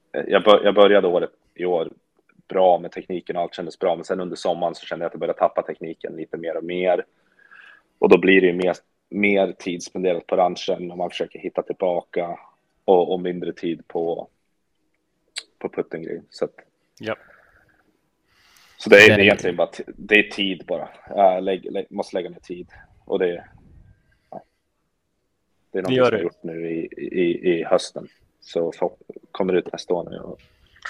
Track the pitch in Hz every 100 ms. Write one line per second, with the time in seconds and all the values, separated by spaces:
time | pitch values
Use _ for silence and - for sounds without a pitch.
0 | _ 73 - 98 107 101 101 98 101 101
1 | 92 87 82 _ _ - 90 87 82 -
2 | _ _ _ _ - 92 92 87 85 95
3 | - 90 - 85 85 - 82 - 92 85
4 | 82 92 90 87 90 85 85 - - 82
5 | 85 80 82 - 90 - - 78 82 80
6 | 82 80 80 82 82 80 82 90 92 90
7 | - _ _ _ _ - - _ _ -
8 | - 92 90 95 92 87 92 85 _ _
9 | _ 98 101 98 95 - 95 87 - 95
10 | 92 85 - 92 90 90 - 90 87 87
11 | 87 - 85 - 92 90 85 85 92 87
12 | - 90 85 82 - _ _ _ - 90
13 | 85 92 90 90 82 80 87 80 - 87
14 | 82 82 - _ _ _ _ _ _ _
15 | _ _ _ - - - 95 - - 82
16 | 82 82 - - 156 _ _ _ _ -
17 | 110 110 _ _ _ _ _ _ _ _
18 | _ _ _ _ _ _ _ - 110 104
19 | 107 107 98 101 95 87 82 - - -
20 | 95 107 101 - 98 87 - 85 - -
21 | - 98 95 92 95 92 - 98 - 101
22 | - 95 87 87 - 90 87 - _ _
23 | - 95 90 85 - - _ - - _
24 | _ _ _ - - _ _ _ _ _
25 | _ _ _ _ _ _ _ 95 92 127
26 | 123 107 85 - 87 82 85 82 - -
27 | 67 - 87 85 92 82 - 90 - -
28 | - _ _ _ - - 82 - 87 -
29 | - - _ - 95 90 82 85 - 90
30 | 85 87 - - _ _ _ _